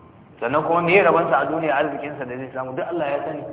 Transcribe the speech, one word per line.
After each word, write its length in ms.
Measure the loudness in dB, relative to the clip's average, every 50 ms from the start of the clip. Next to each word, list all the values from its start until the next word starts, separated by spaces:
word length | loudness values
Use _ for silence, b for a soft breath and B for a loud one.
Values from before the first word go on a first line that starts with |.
| -20 -20 -20 -20 -20 -20 -10 -6
Sannan 240 | -4 0 0 0 2
kuma 180 | 2 2 2
me 100 | 4 6 6
ya 100 | 6 6
rabansa 340 | 6 4 4 4 2 2 2
a 20 | 2
duniya, 280 | 0 -2 -2 0 0 2
arzikinsa 500 | 2 0 0 -4 -6 -8 -8 -8 -10 -10
da 120 | -8 -8
zai 140 | -10 -10 -8
samu, 200 | -8 -8 -8 -6 -6
duk 100 | -6 -6
Allah 200 | -4 -4 -4 -2 -2
ya 80 | -2 -4 -4
sani. 180 | -6 -8 -8 -10 -12